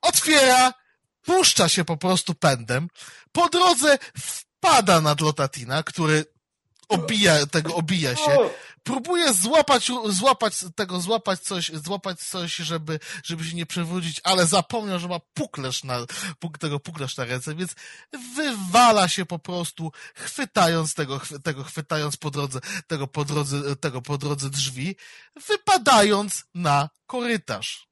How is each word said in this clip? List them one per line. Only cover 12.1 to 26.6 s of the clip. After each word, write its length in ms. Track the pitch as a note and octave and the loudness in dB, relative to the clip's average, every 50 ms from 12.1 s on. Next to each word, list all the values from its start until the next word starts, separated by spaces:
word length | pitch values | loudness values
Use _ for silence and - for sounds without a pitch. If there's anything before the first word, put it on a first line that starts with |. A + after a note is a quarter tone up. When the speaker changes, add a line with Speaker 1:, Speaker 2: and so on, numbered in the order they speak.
| F3+ - - | -10 -8 -10
Speaker 1:
coś, 340 | - - F#3 F3 E3+ - | -10 -8 -6 -6 -6 -6
żeby, 440 | - E3+ D3+ E3+ E3 D#3 D3+ D#3+ D3+ - - - F3 - | -8 -6 -6 -6 -6 -4 -6 -8 -8 -8 -12 -16 -14 -10
żeby 200 | - E3+ D#3+ E3 | -10 -8 -8 -8
się 120 | E3 E3 | -8 -6
nie 100 | E3+ E3+ | -8 -8
przewrócić, 540 | - - F3+ E3+ D#3+ F3 F#3 F3 E3 D3+ - - | -6 -4 -6 -4 -4 -4 -4 -4 -6 -8 -6 -2
ale 220 | F3 F#3+ F#3 F3+ | 0 2 2 2
zapomniał, 520 | E3 G3 F#3+ F3 _ - A#3 G#3+ G3+ F#3 F3 | 4 4 2 2 _ -4 -6 -4 -4 -4 -6
że 100 | E3+ F3+ | -4 -6
ma 100 | F3 E3+ _ _ _ | -8 -8 _ _ _
puklerz 500 | - C#4+ - - D3+ C3+ C3 B2 - - | -8 -8 -6 -6 -8 -8 -6 -6 -8 -6
na, 140 | C3 B2+ B2 A#2+ A#2 - - G3+ F#3+ D#3 _ | -6 -6 -6 -6 -8 -10 -10 -8 -10 -10 _
puk-, 180 | - E3+ D3+ D3+ | -12 -12 -10 -8
tego 220 | - D#3 D3 C#3 | -6 -6 -6 -6
puklerz 360 | _ - E3 D#3 C#3 B2+ - | _ -10 -10 -10 -8 -8 -6
na 80 | - B2+ | -8 -6
ręce, 300 | A#2 B2+ B2+ B2 - D3+ | -6 -6 -6 -6 -8 -8
więc 200 | D#3+ F#3 F3 - - - - - - - _ - C#4 B3 B3 B3 | -8 -8 -8 -10 -14 -18 -20 -20 -20 -20 _ -16 -16 -16 -10 -6
wywala 720 | C4+ D#4 C#4+ A#3+ G#3 F#3+ F3+ F3 A#3 B3 A#3+ A3 G#3 F#3+ F3 | -4 -4 -4 -4 -4 -6 2 6 6 8 8 6 4 2 2
się 180 | - - F#3 | 0 -4 -4
po 120 | - F3 D#3+ | -6 -8 -10
prostu, 540 | _ - F3+ F3 E3+ - - - E3 D#3+ - - - - _ | _ -8 -6 -6 -6 -6 -8 -8 -10 -10 -10 -12 -20 -20 _
chwytając 800 | - - - - - C#4 - _ - F3+ E3 E3 E3 D#3+ D#3 - | -14 -14 -12 -6 -6 -8 -2 _ 2 4 4 4 0 -2 -2 -4
tego, 240 | - D3+ C3 C#3 C3+ | -4 -4 -4 -6 -8
chwy-, 240 | - - D#3 C#3+ - | -8 -10 -14 -8 -6
tego, 220 | E3 C#3+ C3+ C3+ | -6 -6 -6 -10
chwytając 520 | - - - D3+ _ E3 D3+ D3+ D3 C#3+ | -10 -10 -10 -6 _ -4 -4 -2 -4 -6
po 140 | - - D3+ | -6 -8 -8
drodze, 300 | C3+ D3 C#3+ C#3 C3 B2+ - - G3+ F#3+ D#3 | -6 -4 -6 -6 -6 -8 -10 -8 -12 -12 -8
tego 200 | _ E3 C#3+ C#3 | _ -6 -6 -6
po 180 | B2+ _ D3+ D3 | -6 _ -6 -4
drodze, 520 | C#3+ D3 D3+ D3 C#3 C#3 C#3+ C#3+ C#3 C#3 | -2 -2 -2 -2 -2 -4 -4 -4 -4 -6
tego 260 | C3+ - D#3 B2 B2+ B2 | -4 -4 -6 -6 -6 -6
po 160 | - D3 C#3 | -6 -6 -6
drodze 320 | C#3 D3 D3 C#3 C3+ C#3 | -4 -6 -6 -4 -6 -6
drzwi, 460 | C#3 C#3+ C3+ C3+ C3 B2+ C3+ F3+ G3 _ - - - - - _ _ D4+ - - | -4 -4 -4 -4 -4 -6 -6 -6 -8 _ -16 -20 -20 -20 -20 _ _ -20 -4 -4
wypadając 960 | G#4 G4+ _ - G4 F#4 A3+ D4 C4 A3 G#3 G#3 G#3 G3 G#3 G3+ - - - _ _ | -4 -2 _ 2 2 4 6 6 6 6 6 6 4 0 0 -4 -6 -8 -10 _ _
na 360 | F3 | -4